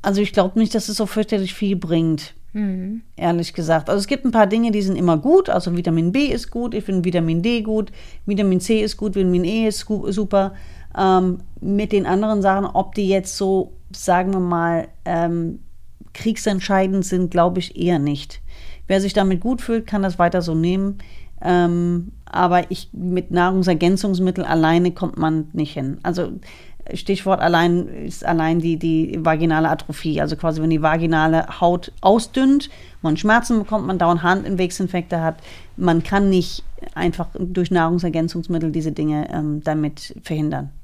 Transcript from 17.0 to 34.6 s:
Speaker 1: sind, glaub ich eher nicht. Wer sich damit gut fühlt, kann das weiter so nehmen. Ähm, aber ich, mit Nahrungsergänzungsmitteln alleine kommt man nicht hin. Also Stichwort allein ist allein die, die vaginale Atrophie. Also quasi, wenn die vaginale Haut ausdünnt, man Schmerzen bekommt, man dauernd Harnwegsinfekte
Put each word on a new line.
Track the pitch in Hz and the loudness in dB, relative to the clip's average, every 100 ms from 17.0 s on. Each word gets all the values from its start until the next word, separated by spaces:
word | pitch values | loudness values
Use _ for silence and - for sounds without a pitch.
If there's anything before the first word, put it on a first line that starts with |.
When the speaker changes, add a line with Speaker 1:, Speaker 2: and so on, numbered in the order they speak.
Speaker 1:
sind, | 180 185 180 | 0 0 0
glaub | 175 170 180 | 4 2 2
ich | 175 - | -4 -2
eher | 175 165 | 2 2
nicht. | 143 143 - - - - - - - | 2 -2 -6 -12 -12 -12 -12 -12 0
Wer | 190 | 0
sich | 196 | 2
damit | 220 190 185 | 0 2 2
gut | 202 254 | 0 -2
fühlt, | - 226 220 | -2 -2 -2
kann | 208 | -2
das | 196 175 | -2 2
weiter | 175 180 | 2 2
so | 170 | 0
nehmen. | 160 165 190 196 202 - - - - | 0 2 0 -2 -4 -10 -12 -12 -6
Ähm, | - 175 175 175 175 175 175 - - | 0 2 4 2 0 0 -4 -12 -8
aber | - 175 180 175 | 0 4 2 2
ich, | 185 - | -8 -8
mit | - 180 180 175 | -8 -2 -2 0
Nahrungsergänzungsmitteln | 175 180 185 180 160 170 190 214 180 185 175 156 | 2 4 4 4 4 4 2 0 2 0 0 0
alleine | 165 160 170 180 | 2 4 4 2
kommt | 175 170 - | 0 -6 -2
man | 160 156 156 | 0 0 -2
nicht | - 151 | -4 -4
hin. | - 135 175 | -4 -6 -4
Also | 180 180 170 185 - - - - - | -4 -2 -4 -6 -14 -20 -18 -14 -10
Stichwort | - - 190 190 185 | -8 -2 -2 0 2
allein | 170 170 175 175 - | 4 4 4 2 -2
ist | - - - - | -8 -10 -6 -2
allein | 165 160 170 | 0 2 2
die, | 165 165 | 0 0
die | 165 160 160 - | 0 2 0 0
vaginale | 160 156 165 156 160 | 0 2 2 2 2
Atrophie. | 151 - 147 160 151 | 0 -4 -6 -4 -2
Also | 151 156 | -2 -2
quasi, | 165 156 | -2 0
wenn | 160 | 0
die | 160 | 2
vaginale | 156 165 165 160 160 160 - - | 2 2 2 2 4 2 0 0
Haut | 175 175 - - | 2 2 -4 0
ausdünnt, | 190 226 233 262 269 277 - - - - | 4 4 2 0 4 4 0 -16 -20 -6
man | 160 151 | -2 0
Schmerzen | 214 226 233 226 | 4 4 4 -2
bekommt, | 202 214 - | 0 -4 -2
man | 190 | 0
dauernd | 170 170 | 2 2
Harnwegsinfekte | 175 190 - 185 | 2 0 0 -2